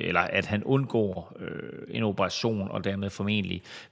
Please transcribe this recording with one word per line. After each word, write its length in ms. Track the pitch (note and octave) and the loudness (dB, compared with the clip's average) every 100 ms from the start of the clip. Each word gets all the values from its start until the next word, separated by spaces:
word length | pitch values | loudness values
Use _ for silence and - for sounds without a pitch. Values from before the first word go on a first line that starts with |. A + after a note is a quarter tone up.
| E2+ | 2
eller 120 | E2+ | 2
at 240 | F2+ G2 F#2+ | 4 2 2
han 180 | G#2 | 0
undgår, 720 | - C3+ B2+ A#2 G2+ F#2 - - | 2 2 4 2 2 -2 -8 -10
øh, 300 | E2+ - - - - | -8 -8 -8 -10 -6
en 140 | A#2 | 0
operation, 680 | A2 F#2+ F#2 - A#2 G#2+ G2 | 2 4 2 2 0 0 -2
og 120 | G2+ | -2
dermed 260 | F#2+ G2 G2 | -2 0 -2
formentlig 520 | - G2+ G#2 F2+ F2+ - - - | -2 0 2 0 -4 -8 -16 -8